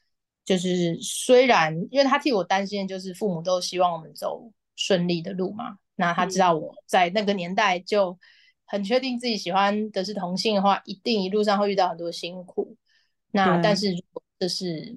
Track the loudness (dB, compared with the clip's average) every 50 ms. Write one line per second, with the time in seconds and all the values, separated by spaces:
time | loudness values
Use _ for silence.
0 | _ _ _ _ _ _ _ _ _ 0 0 0 2 0 0 2 2 0 0 -2
1 | -6 -8 -8 -6 2 6 6 6 8 6 6 4 4 2 0 -4 -6 -2 0 2
2 | 4 4 2 2 2 2 0 0 0 0 0 -2 -2 -2 -4 -6 -6 -6 -8 -8
3 | -10 -10 -8 -4 -4 -4 -2 -2 -2 -2 -2 -2 -2 -4 0 2 2 2 0 -2
4 | -8 -14 -14 -10 -8 -8 -8 -8 -12 -18 -20 _ _ _ _ -8 -2 0 2 2
5 | 2 0 0 -2 -2 -6 -4 -4 -4 -4 -6 -8 -10 -12 -12 -16 _ _ _ -2
6 | -2 0 0 0 0 0 2 4 4 4 4 2 -2 -6 -12 -18 -6 0 2 4
7 | 4 4 2 0 0 0 0 -2 -2 -2 0 0 2 2 2 0 -2 0 0 2
8 | 2 0 -2 -8 _ _ _ _ _ _ _ _ _ -8 -6 -6 -2 0 0 0
9 | 0 -2 -4 -4 -4 -4 -4 -4 -4 -2 2 2 2 2 2 0 -2 -4 -4 -4
10 | -4 -4 -6 -6 -6 -4 -4 -2 -2 0 0 2 2 2 2 0 -2 -8 -14 -8
11 | _ -2 0 0 0 0 0 0 2 2 2 2 2 0 2 0 0 0 -2 -4
12 | -8 -8 -8 -8 -10 -10 -12 -12 -16 -8 -6 -6 -6 -6 -10 -18 _ _ _ _
13 | _ _ _ _ _ _ 0 2 4 4 4 4 4 2 2 2 0 -2 -4 -4
14 | -8 _ _ -18 -18 _ _ _ -6 -4 -4 -4 -6 -6 -6 -8 -10 -12 -14